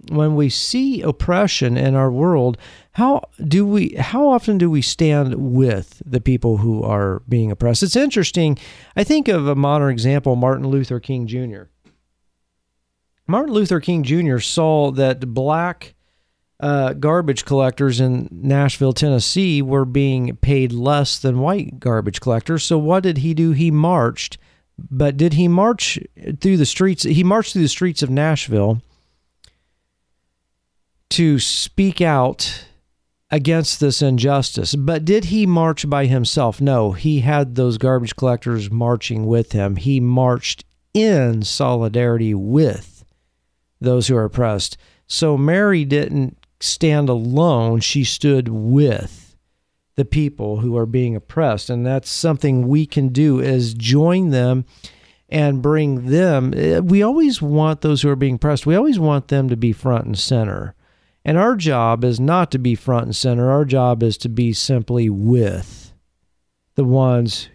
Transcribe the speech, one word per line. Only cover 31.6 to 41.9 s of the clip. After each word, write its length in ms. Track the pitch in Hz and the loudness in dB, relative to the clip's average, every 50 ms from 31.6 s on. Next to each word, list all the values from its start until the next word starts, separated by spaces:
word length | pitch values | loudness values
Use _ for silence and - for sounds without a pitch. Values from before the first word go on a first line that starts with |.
| - - - 202 196 190 - - | -6 -6 -2 -2 -2 0 0 0
out 640 | 175 160 147 135 127 131 - - - - - - - - _ _ _ _ _ _ _ _ _ _ _ - | 0 2 2 2 0 0 -2 -4 -8 -10 -10 -12 -16 -20 _ _ _ _ _ _ _ _ _ _ _ -4
against 500 | 147 151 135 160 165 165 147 - - - | -4 -2 0 0 0 0 0 -2 -2 -2
this 200 | 147 139 127 - | 0 0 0 2
injustice. 760 | 147 135 131 117 127 139 139 139 131 - - - 92 - 143 | 0 2 2 2 2 2 0 0 -2 -4 -4 -6 -6 -4 -4
But 280 | 143 135 165 165 156 156 | -2 -2 -2 -2 -2 0
did 200 | 170 208 226 175 | 0 0 0 0
he 200 | 165 208 220 208 | 0 0 0 2
march 440 | 180 175 165 165 160 147 - - 143 | 2 2 2 2 0 -2 -2 -4 -2
by 160 | 143 139 139 | 0 0 2
himself? 540 | 127 135 127 117 - - 151 127 113 101 - | 2 2 0 0 0 0 0 0 0 0 0
No, 320 | 139 139 131 117 107 101 | 0 2 2 2 2 0
he 280 | 95 82 - 156 151 139 | -2 -2 -2 0 0 0
had 360 | 117 147 147 147 139 123 120 | 0 2 2 0 0 -2 0
those 200 | 131 127 123 113 | 0 0 0 0
garbage 380 | 110 131 131 131 127 120 107 - | 0 0 0 0 0 -2 -4 -6
collectors 560 | - 131 127 120 117 - 123 117 110 101 101 | -2 -2 -2 -2 -2 -2 -4 -4 -4 -4 -4
marching 560 | 113 117 117 120 123 107 - - 110 110 110 | -2 -2 0 0 -2 -2 -4 -6 -6 -4 -2
with 240 | 110 117 117 110 - | 0 0 0 0 0
him. 260 | - 104 98 98 98 | -2 -2 -2 -2 -2
He 220 | 87 95 139 139 131 | -2 -2 0 0 0
marched 680 | 123 123 123 127 127 127 123 120 - - - - - _ _ _ _ _ - | 2 2 2 2 2 0 0 -2 -4 -8 -10 -10 -14 _ _ _ _ _ -2
in 480 | 208 220 220 190 143 127 117 113 110 | 0 2 2 2 2 2 0 0 -2
solidarity 920 | 104 - - - 139 127 123 117 117 107 | -4 -4 -4 -2 -2 0 0 0 -2 -2